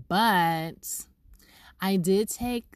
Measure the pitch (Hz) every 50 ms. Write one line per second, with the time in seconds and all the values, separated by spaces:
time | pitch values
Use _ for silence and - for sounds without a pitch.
0 | 127 - 165 196 226 233 202 180 170 165 165 160 160 165 - - - - - -
1 | - - _ _ _ - - - - _ - - - - - _ 185 190 196 190
2 | 160 180 190 202 220 - - - 240 247 247 240 - _ -